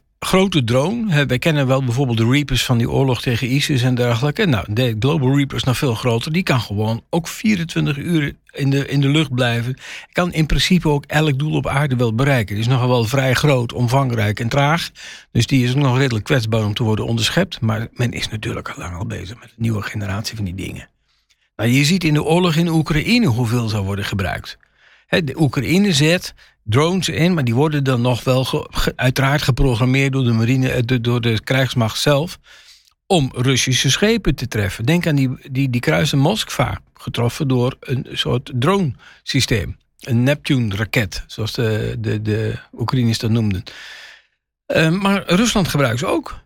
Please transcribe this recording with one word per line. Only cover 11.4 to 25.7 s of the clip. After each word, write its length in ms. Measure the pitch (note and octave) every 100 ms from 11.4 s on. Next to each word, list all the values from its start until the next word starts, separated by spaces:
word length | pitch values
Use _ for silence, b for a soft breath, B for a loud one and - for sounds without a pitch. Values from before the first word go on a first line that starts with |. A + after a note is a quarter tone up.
| D3+
op 120 | D#3 C#3
aarde 300 | C3+ D3 B2
wel 180 | B2
bereiken. 400 | A2 C#3 C3 G#2
Die 100 | G#2
is 60 | A2+
nogal 180 | C3 B2
wel 160 | B2
vrij 300 | A2+ C3 C3+
groot, 380 | B2 D3+ C3 A#2+
omvangrijk 680 | E2 A#2+ C3+ C3+ A#2 G#2+ G#2
en 80 | A#2
traag. 420 | C#3 C#3+ E3+ - - B B B
Dus 140 | B2 A#2
die 180 | C3+
is 60 | B2
ook 120 | C3+
nog 160 | C#3+ B2
redelijk 260 | C3+ A2+
kwetsbaar 400 | - C#3+ A2 A2+
om 100 | G#2
te 80 | G#2
worden 240 | A2+ G#2+ B2
onderschept. 540 | A#2 A2 - F#3+ -
Maar 280 | A2+ G#2 A#2
men 200 | - A#2+
is 160 | - -
natuurlijk 400 | A2 A2 G#2+ -
al 100 | -
lang 180 | F2+ F2
al 100 | G#2+
bezig 280 | G2+ F2+ G#2+
met 80 | -
een 140 | -
nieuwe 200 | A2+ G#2+
generatie 540 | G2 G#2+ G2+ G2+ A2 A2
van 80 |
die 100 | G2
dingen. 340 | F#2 F#2 B2 - _ _ _ _ _ _ -
Nou, 140 | A2+
je 140 | C3
ziet 200 | C#3+ F#3+
in 100 | D#3+
de 80 | D3
oorlog 320 | - E3 F3+
in 140 | D#3 E3+
Oekraïne 580 | D#3+ D3 D3+ - A#3+ G#3
hoeveel 420 | A2 A#2+ B2 A2+
zou 160 | G#2+
worden 200 | F#2+ G2+
gebruikt. 540 | G2+ G2+ F#2+ - - - b b b b b
Hè, 180 | -
de 160 | C#3 -
Oekraïne 520 | D3 C#3+ A2+